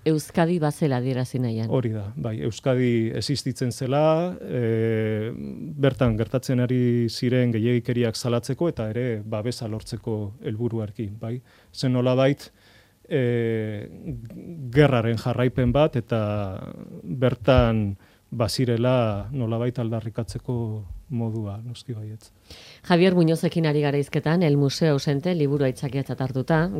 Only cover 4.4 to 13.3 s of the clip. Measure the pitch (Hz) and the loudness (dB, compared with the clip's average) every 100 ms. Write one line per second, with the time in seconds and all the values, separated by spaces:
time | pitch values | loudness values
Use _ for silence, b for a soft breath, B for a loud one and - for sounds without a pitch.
4.4 | 202 127 117 113 113 110 110 107 110 64 | -6 -2 0 2 2 2 0 -2 -4 -6
5.4 | - - 156 147 135 - 123 107 113 127 | -10 -10 -10 0 2 4 2 2 0 -2
6.4 | - 123 123 127 123 120 117 - 123 127 | 0 0 2 2 2 2 0 -2 0 2
7.4 | 123 113 117 123 123 120 117 - 123 120 | 2 2 2 0 0 0 0 0 -2 -2
8.4 | - 127 175 - 110 110 123 110 107 107 | -2 -2 -2 -2 -4 -4 -4 -4 -4 -6
9.4 | 113 120 113 107 - 113 - 107 101 117 | -4 -6 -6 -8 -8 -8 -4 -4 -4 -8
10.4 | - 107 120 113 104 104 104 107 113 123 | -8 -4 -2 -2 -6 -6 -8 -8 -10 -10
11.4 | - b b - 135 127 127 127 135 143 | -12 b b -4 0 2 2 4 4 2
12.4 | - _ b b b b - 151 123 | -4 _ b b b b -4 0 0